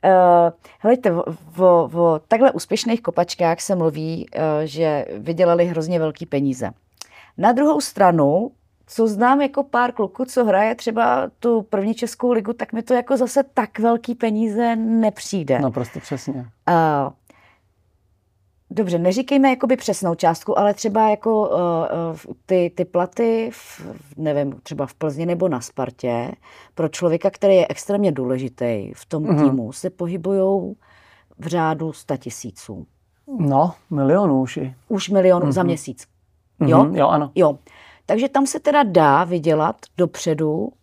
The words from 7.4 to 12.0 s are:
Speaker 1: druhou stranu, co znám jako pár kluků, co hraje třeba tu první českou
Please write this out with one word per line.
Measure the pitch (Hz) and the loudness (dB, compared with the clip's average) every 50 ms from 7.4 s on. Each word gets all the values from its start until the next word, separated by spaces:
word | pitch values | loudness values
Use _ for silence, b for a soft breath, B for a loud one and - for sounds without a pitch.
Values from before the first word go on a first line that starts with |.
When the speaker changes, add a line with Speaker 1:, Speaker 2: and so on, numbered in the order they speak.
| - 220 | 0 2
Speaker 1:
druhou | 247 240 294 302 311 294 | 2 4 2 2 2 0
stranu, | 269 - - - 196 180 170 160 147 139 147 180 220 254 _ _ _ _ _ _ _ | -2 -6 0 2 4 4 6 4 2 4 2 0 -2 -4 _ _ _ _ _ _ _
co | _ - - 226 220 | _ -2 -2 0 0
znám | 214 196 233 247 262 277 | 0 0 2 2 2 2
jako | 285 277 277 - | 0 -2 -2 -4
pár | 277 277 - 240 247 247 | -6 -2 0 -2 0 -2
kluků, | 240 - 214 190 - - 254 | -2 -4 -6 -6 -4 -8 -8
co | 254 - 254 240 | -4 -2 0 0
hraje | 214 190 190 208 220 240 | 2 2 2 2 0 -2
třeba | 226 - 240 220 226 233 - 123 - - - _ _ | -4 -6 -4 -2 0 2 2 2 0 -2 -4 _ _
tu | - 240 233 226 | -2 0 0 0
první | 208 _ - 196 196 214 220 | -2 _ -4 -2 -2 -2 -4
českou | 226 | -4